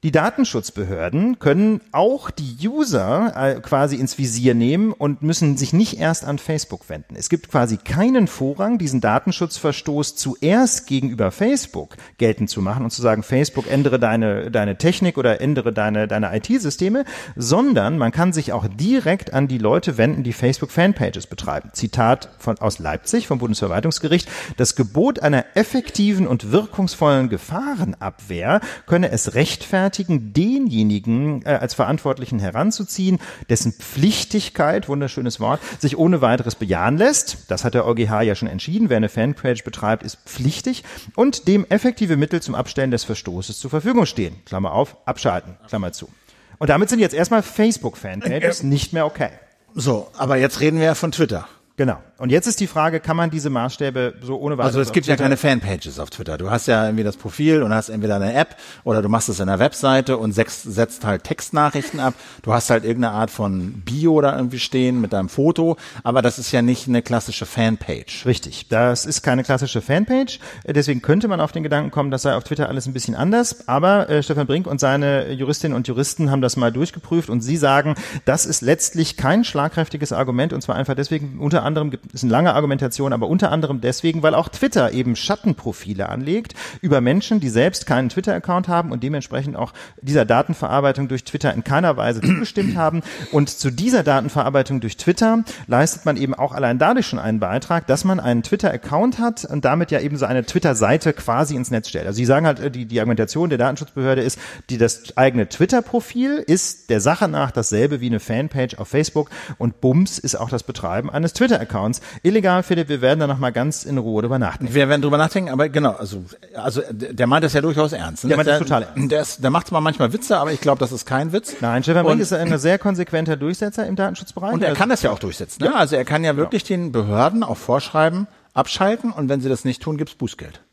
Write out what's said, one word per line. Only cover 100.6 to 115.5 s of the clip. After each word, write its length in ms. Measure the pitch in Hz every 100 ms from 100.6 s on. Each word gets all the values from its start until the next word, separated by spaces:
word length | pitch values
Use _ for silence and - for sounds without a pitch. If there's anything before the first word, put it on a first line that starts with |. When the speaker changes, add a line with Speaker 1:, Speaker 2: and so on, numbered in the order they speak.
| 170 117 107 151 160
Speaker 1:
quasi 420 | 147 - 117 147
ins 160 | 143 123
Netz 180 | 117 -
stellt. 180 | 80 82
Also 100 | 104
sie 80 |
sagen 220 | 120 135 160
halt, 120 | 131
äh, 120 | 139
die, 140 | 123 113
die 120 | 117
Argumentation 520 | 113 117 110 156 175
der 80 | 131
Datenschutzbehörde 640 | 123 143 147 - 131 131
ist, 180 | 123 - - - -
die, 80 | 123
das 380 | 113 - - -
eigene 320 | 135 123 101
Twitter-Profil 920 | - 180 254 233 240 - 240 262 294
ist 460 | - 185 - - -
der 100 | 110
Sache 280 | 104 170 190
nach 240 | 147 139
dasselbe 480 | - - 107 139 143
wie 60 | 123
eine 120 | 110
Fanpage 600 | - 113 156 139 127 -
auf 100 | 101
Facebook 420 | 139 156 151 147 - - -
und 220 | 120 -
bums 380 | 127 139 190 -
ist 160 | -
auch 160 | - 117
das 140 | 123
Betreiben 440 | - 123 82 92 151
eines 260 | 143 165
Twitter-Accounts 640 | - 247 233 - 107 98 127 - -
illegal. 400 | 170 214 190 180
Philipp, 260 | 180 170 147
wir 140 | 143
werden 180 | 127 151
da 60 | 147
noch 120 | 135
mal 120 | 127
ganz 340 | 117 135 147
in 140 | - 139
Ruhe 240 | 113 107
drüber 160 | 117 131
nachdenken. 360 | 104 - 123
Speaker 2:
Wir 140 | 131 135
werden 140 | 143
drüber 160 | 143 147
nachdenken, 320 | 156 196 180